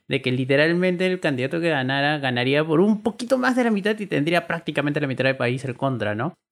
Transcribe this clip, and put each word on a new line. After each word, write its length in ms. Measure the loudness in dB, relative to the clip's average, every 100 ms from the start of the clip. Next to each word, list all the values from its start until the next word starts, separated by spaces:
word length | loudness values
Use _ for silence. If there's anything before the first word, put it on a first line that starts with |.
| -4
de 140 | -2
que 100 | 0
literalmente 760 | -2 2 4 4 2 0 0 0
el 120 | 0
candidato 400 | -2 -2 -2 -2
que 100 | 0
ganara, 500 | 0 0 0 0 0
ganaría 440 | 0 0 2 2
por 180 | 2 4
un 200 | 4 2
poquito 380 | -2 -6 0 0
más 160 | 2 2
de 80 |
la 80 | 2
mitad 260 | 0 0 -4
y 80 | -2
tendría 400 | -2 0 0 -2
prácticamente 560 | -6 -4 -2 -2 0
la 60 | -2
mitad 160 | 0
del 140 | 0 0
país 280 | -2 -2 -6
en 80 |
contra, 400 | -4 -2 -2 -2
¿no? 220 | -2 -6 -8 _